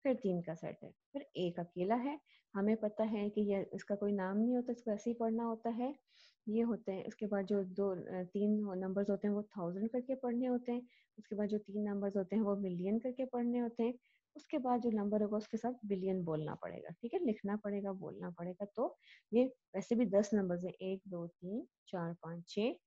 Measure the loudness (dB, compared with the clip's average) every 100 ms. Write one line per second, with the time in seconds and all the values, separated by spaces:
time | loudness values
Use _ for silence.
0 | 0 2 2 0 -2 -6 -8 -10 -14 -20
1 | _ -12 -8 -2 -2 -2 -6 -2 0 2
2 | 0 -6 -12 _ _ 0 2 2 0 0
3 | 0 0 0 0 2 2 0 -8 -4 -2
4 | 0 0 0 2 2 2 0 -4 -2 -2
5 | -2 0 0 2 0 -2 -2 -2 -2 -4
6 | _ _ -20 _ 0 2 2 0 -2 -4
7 | -6 -6 -2 0 2 2 0 0 0 0
8 | -4 -6 -2 2 4 4 2 -2 0 2
9 | 2 2 2 0 -2 -4 -4 0 0 -2
10 | -2 -2 0 0 2 2 0 -4 -4 _
11 | _ -20 -6 -2 0 0 -2 -2 0 0
12 | 0 0 2 2 2 2 0 0 2 2
13 | 0 -2 -2 0 2 2 0 0 0 0
14 | _ _ _ -20 -4 -2 2 2 4 2
15 | 2 2 2 0 -2 -2 -2 -4 -2 0
16 | 2 0 0 0 -2 -4 -8 -8 -12 -10
17 | -4 0 0 0 -2 -2 -2 -2 -4 -6
18 | -8 -8 -10 -8 -8 -8 -8 -2 -4 -4
19 | -18 -20 _ 4 4 0 _ -8 0 2
20 | 6 4 6 2 2 0 -2 -6 -6 -6
21 | -6 -8 -8 -10 -8 -8 -8 _ -10 -6
22 | -4 -6 -10 -10 -6 0 0 -2